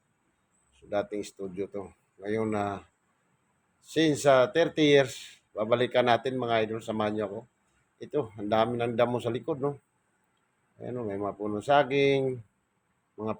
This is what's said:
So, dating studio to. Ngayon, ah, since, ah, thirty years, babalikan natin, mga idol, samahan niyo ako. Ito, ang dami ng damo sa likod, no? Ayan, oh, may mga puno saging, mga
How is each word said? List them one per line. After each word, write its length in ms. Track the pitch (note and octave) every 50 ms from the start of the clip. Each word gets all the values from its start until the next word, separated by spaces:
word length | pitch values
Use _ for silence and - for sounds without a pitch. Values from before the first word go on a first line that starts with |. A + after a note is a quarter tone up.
| _ _ _ _ _ _ _ _ _ _ _ _ _ _ _ _
So, 80 | -
dating 400 | F#2 G2 G2+ G2+ G2+ G#2+ G#2 G2
studio 400 | - - - G2 G2 F2+ F2+ G2 F#2 -
to. 160 | G2+ F#2+ F2 - _ _ _ _ _
Ngayon, 320 | F#2+ G2+ G#2+ A2 A2 A2 G#2+
ah, 320 | G#2 G2+ G2+ G2+ F#2+ - _ _ _ _ _ _ _ _ _ _ _ _ _ _ _ _ _ _ _
since, 480 | _ - - D3+ D#3+ D#3 D3 B2+ - C#3+
ah, 160 | C3+ B2+ B2+ B2 -
thirty 400 | D#3+ E3 D#3 - - D#3 D3 C#3+
years, 240 | C#3 C3+ B2 A#2 - - - - - _ _ - G2
babalikan 480 | G#2+ A2 A#2+ A#2+ B2 A#2 - B2+ B2
natin, 320 | B2 A#2 A2+ - C3+ C3 C3
mga 320 | B2+ A#2 A#2 A2+ A2 G#2+
idol, 160 | A2 A2+ A2+
samahan 280 | - G#2+ G#2+ G#2+ G#2+ G#2+ G#2+
niyo 80 | G#2+
ako. 140 | G2 G2 A2 A#2 _ _ _ _ _ _ _ _ _ _ -
Ito, 240 | A#2+ - - D3+ C#3 G2+ G2+ A2
ang 120 | G2+ G#2 A2
dami 240 | A2 A2+ A#2 A#2+ A#2+
ng 160 | A#2 A#2+ A#2+
damo 240 | A2 A#2+ A#2+ B2 A#2+
sa 160 | A#2 A#2+ A#2
likod, 240 | B2 A#2 - D#3+ C#3
no? 240 | B2+ C#3+ C#3+ - _ _ _ _ _ _ _ _ _ _ _ _ _ _ _ _ _ _ _ -
Ayan, 240 | A2+ A#2 A#2+ B2
oh, 80 | A#2+ G#2+
may 80 | G2 G2
mga 160 | G2+ G2+ G2
puno 240 | - G#2 G#2+ G#2 G#2
saging, 800 | G2+ - C#3+ C#3+ C#3+ B2 C3+ C#3+ C#3 C#3 C#3 C3+ C3+ C3 B2+ B2 A2+ _ _ _ _ _ _ _ _ _ _ _ _ _ _ -
mga 160 | G#2+ A2 G#2+ G#2+